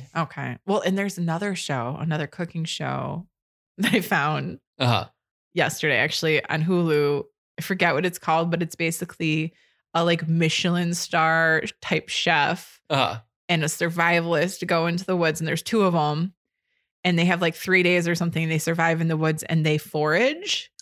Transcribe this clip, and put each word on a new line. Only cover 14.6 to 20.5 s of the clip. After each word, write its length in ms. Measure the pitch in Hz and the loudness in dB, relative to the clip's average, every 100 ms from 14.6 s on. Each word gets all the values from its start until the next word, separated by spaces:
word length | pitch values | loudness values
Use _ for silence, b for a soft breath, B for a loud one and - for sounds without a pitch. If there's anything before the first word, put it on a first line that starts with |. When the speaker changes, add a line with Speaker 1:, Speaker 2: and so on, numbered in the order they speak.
| 175 | -2
Speaker 1:
go 220 | 165 170 | 0 0
into 180 | 175 190 | -2 -2
the 100 | 180 | 0
woods, 240 | 160 156 | 0 0
and 80 | 160 | -2
there's 140 | 160 | -4
two 220 | - 226 | -2 2
of 100 | 190 | 2
'em, 400 | 170 151 151 185 - _ _ _ _ _ _ | 2 2 0 -4 -6 _ _ _ _ _ _
and 160 | 180 170 | 0 2
they 60 | 175 | 2
have, 180 | 175 | 2
like, 100 | 170 | 0
three 300 | - - 185 | -2 2 4
days 240 | 175 180 170 | 4 4 2
or 80 | 170 | 0
something. 340 | 170 160 160 | -2 -2 0
They 80 | 160 | 0
survive 420 | 165 165 165 165 | 0 0 2 2
in 100 | 165 | 0
the 80 | 156 | 0
woods 260 | 160 156 | 0 -2
and 200 | - 165 | -2 0
they 140 | 151 151 | 2 0
forage. 960 | - 151 151 170 254 320 392 | -2 -2 2 2 2 0 -6